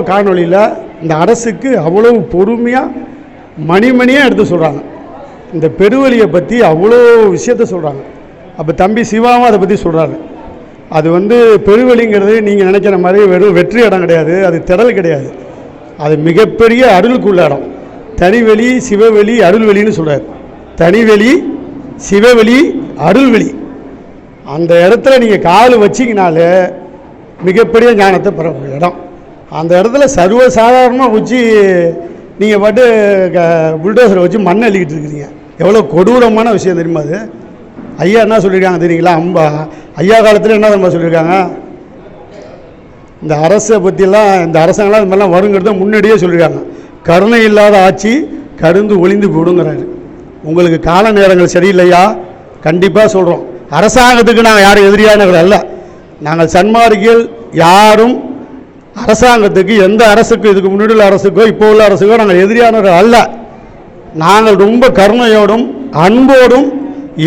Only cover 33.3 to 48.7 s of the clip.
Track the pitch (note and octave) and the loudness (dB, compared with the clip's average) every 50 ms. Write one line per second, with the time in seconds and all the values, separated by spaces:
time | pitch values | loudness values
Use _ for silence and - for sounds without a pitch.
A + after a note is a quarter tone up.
33.3 | D#3+ F3 E3+ E3 E3+ E3 D#3+ D#3+ D#3+ D#3 D#3 G3+ G#3+ B3 B3 G#3 G3 F#3 F3 F3 | -2 -2 0 0 0 0 -2 -2 -4 -4 -4 -2 0 2 2 2 2 2 0 0
34.3 | F3 G#3+ G3 F3+ F3+ G#3+ A#3+ A3+ G3 F#3+ F3+ C#3+ D3+ D#3+ D3 D3+ D3+ D3 C#3+ - | 0 -2 -2 -2 -2 0 0 0 -2 -2 -4 -6 -8 -10 -10 -10 -12 -12 -14 -16
35.3 | - - - - - - E3 F#3 G#3 A3 F#3 C3+ D3+ E3+ F#3 A3 B3 B3+ A#3+ A3+ | -18 -20 -20 -16 -8 -4 -2 0 0 0 0 -2 -2 0 0 2 2 2 2 2
36.3 | G#3+ A3 A3+ A#3 G#3+ F#3 C3+ F#3 F3+ E3+ E3 E3 E3 D#3 D3 D3 E3 G#3 A3 - | 0 0 0 0 -2 -2 -2 -4 -4 -4 -4 -4 -4 -6 -6 -6 -8 -10 -10 -14
37.3 | - - - - - - - - - - - - - - D3+ F3+ G#3+ A3+ A3 G#3 | -18 -20 -20 -20 -20 -20 -20 -20 -20 -20 -20 -16 -10 -6 -2 0 0 0 0 0
38.3 | A3 A3 F3 G3 F#3 F#3+ F#3 F#3 F3+ E3 E3+ E3+ E3+ E3 E3 F3+ E3+ D#3+ E3+ F3+ | 0 0 0 0 0 0 0 -2 -2 -2 -2 -2 -2 -2 0 0 0 0 -2 -2
39.3 | F3+ F3 D#3 D3+ D3+ D3+ D#3 D#3 - - - - - - E3+ G3 A3+ A3+ G#3 A3 | -2 -2 -2 -2 -2 -6 -8 -12 -14 -18 -20 -14 -8 -4 0 2 2 4 4 4
40.3 | G#3 G3+ E3+ A3 A3 G#3 G#3+ G#3+ G#3 G3 F#3 F3+ - E3+ E3+ E3+ E3 E3 D#3+ E3 | 2 2 2 0 0 2 2 2 0 0 0 -2 -2 -2 -4 -2 -2 -2 -2 -2
41.3 | F3+ F#3+ F3+ F3 - - - - - - - - - - - - - - - - | -2 -2 -2 -4 -8 -14 -18 -20 -20 -20 -20 -20 -20 -20 -20 -20 -20 -20 -20 -20
42.3 | - - - - - - - - - - - - - - - - - - - D#3 | -20 -20 -20 -20 -20 -20 -20 -20 -20 -20 -20 -20 -20 -20 -20 -20 -20 -14 -8 -6
43.3 | D3+ D3 D#3 E3 G3 G#3+ G#3+ A3 A3+ G#3 F3 F#3+ E3+ D#3 G3 F#3 G3 G#3+ G#3+ G3+ | -4 -2 0 0 0 0 0 0 -2 0 0 -2 -2 0 0 2 2 2 2 2
44.3 | F#3+ F#3 E3+ E3 D#3+ D#3 D#3+ F3 F#3 G#3 G#3 G3 G#3+ A3 G#3 F#3 F#3+ G3 G#3 F#3 | 0 0 -2 -2 0 0 0 0 0 0 0 0 2 0 0 0 0 0 0 2
45.3 | E3+ F3+ G3+ G#3 G3+ F#3+ F3+ A3 G#3 F#3 F#3+ G#3 G#3+ - F#3 G#3+ A3+ F#3+ D3+ D#3 | 0 0 0 0 0 0 -2 -2 -2 -2 -2 -2 0 0 2 2 2 2 0 0
46.3 | E3+ E3+ E3 D3 C#3+ C#3 - - - - - - - - - E3+ E3 F3+ G3 A3 | 0 0 0 -2 -4 -6 -12 -14 -18 -20 -20 -20 -20 -10 -4 0 0 2 2 2
47.3 | A#3+ A#3 A3 G#3+ G#3 G#3+ G#3 G#3 G#3 G3 F#3 F#3+ F#3+ - - A3 A#3+ D#4 D#4 - | 2 2 2 2 2 2 4 4 4 4 2 2 0 -2 -2 -4 -2 -4 -4 -6
48.3 | - - - - - - - D#3+ | -10 -14 -16 -18 -8 -4 -2 0